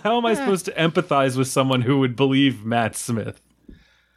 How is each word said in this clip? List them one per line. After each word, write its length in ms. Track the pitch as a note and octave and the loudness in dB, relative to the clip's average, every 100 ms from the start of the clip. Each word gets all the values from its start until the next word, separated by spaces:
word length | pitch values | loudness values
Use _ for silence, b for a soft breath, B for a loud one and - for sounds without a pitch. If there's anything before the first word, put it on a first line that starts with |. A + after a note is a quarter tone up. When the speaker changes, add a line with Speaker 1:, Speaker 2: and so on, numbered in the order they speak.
Speaker 1:
how 140 | G#3+ A#3+ | 0 0
am 80 | A#3 | 0
I 60 | |
Speaker 2:
Yeah. 40 | G3+ | 0
Speaker 1:
supposed 220 | B3+ F#3+ - | 0 -2 -4
to 60 | |
empathize 640 | F3 E3 E3 E3 C#3+ C3+ B2+ | -2 0 0 0 2 2 0
with 100 | C3 | 0
someone 320 | - C3+ B2+ | 0 2 2
who 180 | A#2 C#3 | 2 2
would 140 | C3 A#2+ | 0 2
believe 480 | C#3 C3+ C#3 G#2+ G#2+ | 2 4 2 0 -2
Matt 280 | A#2+ A2+ | 0 0
Smith? 460 | - - A2+ G2+ - _ | -4 -4 -4 -4 -10 _
Speaker 3:
<laughs> 40 | _ - b b b b | _ -20 b b b b